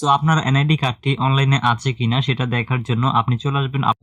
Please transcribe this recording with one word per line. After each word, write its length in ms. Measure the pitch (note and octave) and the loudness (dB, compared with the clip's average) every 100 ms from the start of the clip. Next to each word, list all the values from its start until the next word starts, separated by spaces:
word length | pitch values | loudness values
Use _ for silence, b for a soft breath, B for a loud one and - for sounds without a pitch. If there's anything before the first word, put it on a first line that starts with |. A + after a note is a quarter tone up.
So, 60 | D3 | 2
আপনার 400 | C#3 D#3 D#3 C3 | 2 2 2 2
এনআইডি 300 | C#3 D3 D#3 | 2 2 0
কার্ডটি 380 | C3 - C#3 C3+ | 0 -4 -2 0
অনলাইনে 400 | C3 C3+ C3+ C#3 | 2 2 2 2
আছে 320 | A#2+ A#2 C3+ | 2 0 -2
কিনা 280 | A#2 A#2 B2+ | -2 0 0
সেটা 240 | C3+ B2 B2 | 0 -2 -2
দেখার 380 | A#2+ A2+ B2+ | -2 -2 -4
জন্য 240 | A2+ A#2 C3 | -2 0 0
আপনি 300 | A#2+ A#2+ A#2+ | 0 0 -2
চলে 220 | C#3+ C#3 | -2 -2
আসবেন 240 | C3+ C3+ | -2 -2
আপ-, 140 | B2 - | -4 -2